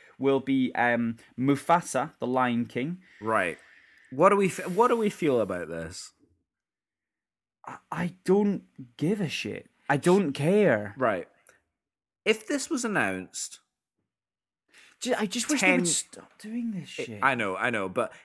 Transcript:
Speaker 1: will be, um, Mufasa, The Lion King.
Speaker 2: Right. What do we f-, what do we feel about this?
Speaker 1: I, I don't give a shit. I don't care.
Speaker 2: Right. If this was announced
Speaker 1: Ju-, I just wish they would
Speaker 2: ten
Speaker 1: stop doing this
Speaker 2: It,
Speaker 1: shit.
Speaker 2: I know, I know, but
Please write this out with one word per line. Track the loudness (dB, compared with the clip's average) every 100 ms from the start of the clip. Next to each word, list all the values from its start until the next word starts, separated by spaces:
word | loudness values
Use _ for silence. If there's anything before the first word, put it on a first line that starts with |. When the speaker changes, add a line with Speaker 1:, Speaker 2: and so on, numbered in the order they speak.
| -20 _
Speaker 1:
will | 2 2
be, | 2 0 2
um, | 2 2 2 -2 -6 -14 -2
Mufasa, | 0 0 2 2 2 -4 -4 -6
The | -4
Lion | 0 0 0
King. | -2 -4 -6 -8 _ -10
Speaker 2:
Right. | 0 2 2 -4 -14 -20 _ _ _
What | 4 4
do | 6
we | 2
f-, | 0 -6
what | 0 2
do | 2
we | 0
feel | 0 0 2
about | 0 -4 -6
this? | -8 -8 -12 -18 _ _ _ _ _ _ _ _ _ _ _ _ _ _ _ -18
Speaker 1:
I, | -18 _
I | -4 -4 -4
don't | 2 4 4 -2 -8 -20 -20 -4
give | -2 -2
a | -4
shit. | -4 -8 -10 -14 _ _
I | 2
don't | 4 4 4
care. | 0 2 4 4 4 0 -2
Speaker 2:
Right. | 0 0 -6 _ _ _ _ _ _ _ _ _
If | -2 -2 -2
this | -6 -4
was | -4 -2
announced | 0 0 -2 -8 -12 -12 -14 _ _ _ _ _ _ _ _ _ _ _ -20 -20 _
Speaker 1:
Ju-, | -4 -2
I | -2
just | -4 -2
wish | 2
they | 4
would | 2
Speaker 2:
ten | 2
Speaker 1:
stop | -2 -6 -16 -20 _
doing | -10 -6 -6
this | -6 -10 -10
Speaker 2:
It, | -10
Speaker 1:
shit. | -2
Speaker 2:
I | 0 0
know, | -2 -2
I | -2
know, | -2 -4
but | -4 -6 -8